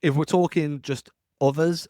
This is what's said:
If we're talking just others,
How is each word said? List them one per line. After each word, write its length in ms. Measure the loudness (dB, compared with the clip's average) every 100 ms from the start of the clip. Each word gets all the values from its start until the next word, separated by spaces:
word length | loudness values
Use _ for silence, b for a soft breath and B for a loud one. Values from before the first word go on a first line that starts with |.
If 140 | 0 0
we're 100 | 0
talking 560 | 2 2 0 -2 -4
just 280 | -6 -8 -8 _ _ _
others, 460 | 0 2 0 -2 -6